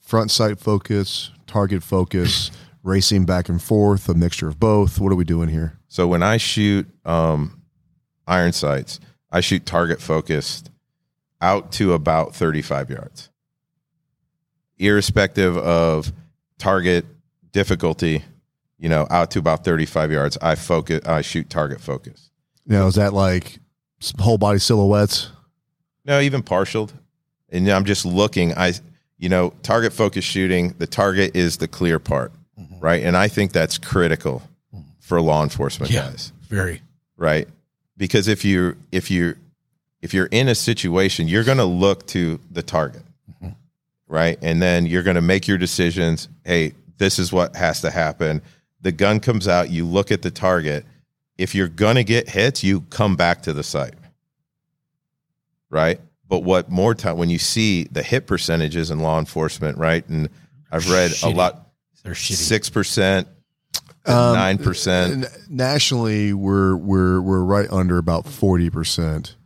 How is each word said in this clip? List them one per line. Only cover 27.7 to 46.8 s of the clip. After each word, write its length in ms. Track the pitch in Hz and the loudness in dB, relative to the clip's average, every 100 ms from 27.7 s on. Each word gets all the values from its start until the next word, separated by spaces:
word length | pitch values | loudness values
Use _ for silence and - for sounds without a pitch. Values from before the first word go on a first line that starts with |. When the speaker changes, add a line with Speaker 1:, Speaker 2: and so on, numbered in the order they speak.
| 98 98 | 2 2
Speaker 2:
just 180 | 98 | 0
looking, 480 | 92 90 104 - 85 | 0 2 2 2 0
I, 200 | 80 90 87 - _ _ _ | 0 0 -2 -10 _ _ _
you 100 | 90 | -2
know, 220 | 92 87 - | 0 0 -4
target 300 | - 113 113 | -2 0 0
focus 320 | - 107 95 | 0 -2 0
shooting, 500 | - 98 92 92 87 - | -4 -2 0 0 -2 -4
the 80 | 82 | -8
target 480 | - 101 95 95 | 0 0 2 0
is 220 | 92 87 - | 2 0 -2
the 120 | 82 | -8
clear 300 | - 90 80 | -2 -2 0
part, 340 | - 69 60 - _ - | -2 -4 -4 -14 _ -20
Speaker 3:
Mm-hmm. 180 | 78 92 | -20 -6
Speaker 2:
right? 220 | 80 85 | 0 0
And 120 | 82 90 | 2 2
I 120 | 104 | 2
think 240 | - 98 | 0 0
that's 260 | - 80 - | 0 -2 -4
critical 640 | - 95 85 78 76 64 - _ _ | -2 0 2 0 -4 -8 -12 _ _
Speaker 3:
Mm-hmm. 80 | - 71 _ | -20 -20 _
Speaker 2:
for 200 | - 87 | -2 0
law 200 | 80 76 | 2 2
enforcement 480 | 73 - 69 - 67 | 0 -4 -6 -6 -2
Speaker 3:
Yeah, 160 | 69 67 | -2 -4
Speaker 2:
guys. 220 | 65 - - - | -12 -16 -18 -8
Speaker 3:
very. 340 | 101 92 80 - _ _ _ | -6 -4 -8 -16 _ _ _
Speaker 2:
Right? 320 | 82 78 - - _ _ _ _ | 0 0 -2 -14 _ _ _ _
Because 320 | 95 113 98 | 0 0 2
if 160 | 104 | 0
you, 320 | 101 95 90 - - | 2 2 0 -4 -6
if 180 | 92 - | -6 -2
you, 240 | 92 87 - _ _ _ _ _ _ | 0 0 -4 _ _ _ _ _ _
if 100 | 85 | -4
you're 120 | 95 92 | -2 2
in 220 | 110 131 | 2 2
a 60 | |
situation, 720 | 110 - 113 92 87 95 - 82 | 0 0 -2 0 2 0 0 0
you're 160 | 98 | 2
gonna 200 | 113 135 | 2 2
look 420 | 98 87 98 95 - | 2 4 2 2 -4
to 300 | 98 85 82 - | -4 -2 -4 -8
the 120 | 87 | -10
target, 400 | 80 80 73 57 - _ - | -4 -4 -4 -8 -20 _ -20
Speaker 3:
Mm-hmm. 220 | - 87 - _ _ _ _ _ | -16 -16 -16 _ _ _ _ _
Speaker 2:
right? 300 | 80 82 80 | 0 0 0
And 180 | 82 82 | 0 2
then 260 | 90 87 85 | 4 2 2
you're 160 | 87 | 0
gonna 180 | 90 87 | 2 2
make 240 | 85 95 87 | 2 0 0
your 80 | 95 | -2
decisions. 680 | 90 - 85 82 85 82 - - | -2 0 -2 0 0 0 -6 -18
"Hey, 300 | - 85 78 - | -2 0 0 -6